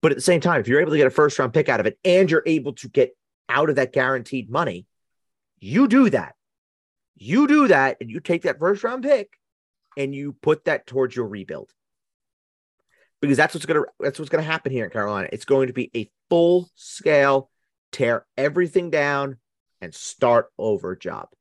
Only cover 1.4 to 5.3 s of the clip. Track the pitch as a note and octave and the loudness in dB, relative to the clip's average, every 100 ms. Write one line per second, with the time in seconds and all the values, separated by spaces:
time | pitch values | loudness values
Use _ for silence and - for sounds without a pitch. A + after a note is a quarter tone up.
1.4 | C3 C3+ C#3+ A#2+ G2 - F#3 F3+ F#3+ D#3 | -2 0 0 0 0 -2 2 4 4 2
2.4 | D#3 D#3+ C#3 B2+ B2 - B2 _ _ _ | 0 -2 -4 -12 -6 0 0 _ _ _
3.4 | _ B2 D#3 C#3 B2+ - B2+ C3 A#2 C3 | _ -2 0 0 0 0 -2 -2 -6 -10
4.4 | G#2+ B2+ E3 F2 F#2 _ _ _ _ | -6 -4 -4 -6 -16 _ _ _ _